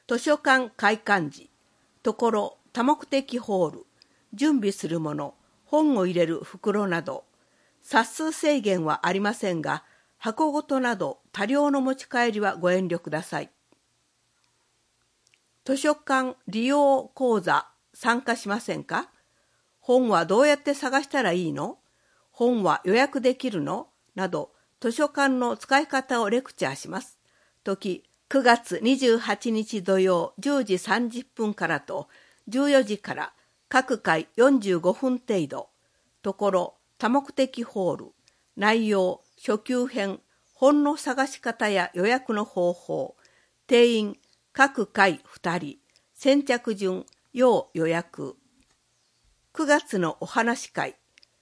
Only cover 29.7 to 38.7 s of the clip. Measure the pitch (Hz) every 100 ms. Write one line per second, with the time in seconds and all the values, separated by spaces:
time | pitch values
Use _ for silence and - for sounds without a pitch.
29.7 | 220 180 190 190 180 170 - 269 285 220
30.7 | 180 - 196 240 233 - - 220 208 165
31.7 | 147 - - 147 _ _ _ - 233 285
32.7 | 277 214 208 - 135 - _ _ _ _
33.7 | 262 262 240 - 160 - - 254 269 202
34.7 | 175 175 - 262 247 - 208 143 135 -
35.7 | _ _ _ _ _ - 185 202 185 175
36.7 | - _ _ 220 262 277 - 262 262 233
37.7 | 214 180 143 - _ _ _ _ - 202